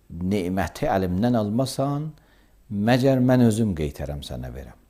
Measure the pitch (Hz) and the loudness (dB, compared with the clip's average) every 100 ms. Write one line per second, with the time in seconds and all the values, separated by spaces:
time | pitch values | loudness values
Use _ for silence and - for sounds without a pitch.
0 | _ 82 90 101 87 95 90 - - 98 | _ -6 -2 -2 -2 -2 -4 -4 -2 0
1 | 92 90 120 123 104 110 131 - 139 143 | 0 0 0 0 0 -2 -2 -2 -4 -4
2 | 156 - _ _ _ _ - 101 107 127 | -6 -12 _ _ _ _ -8 -2 2 4
3 | 135 131 123 127 120 107 110 82 76 - | 4 4 4 6 6 4 0 -2 -4 -6
4 | 71 73 - 64 64 62 62 - _ | -8 -8 -10 -10 -10 -12 -16 -20 _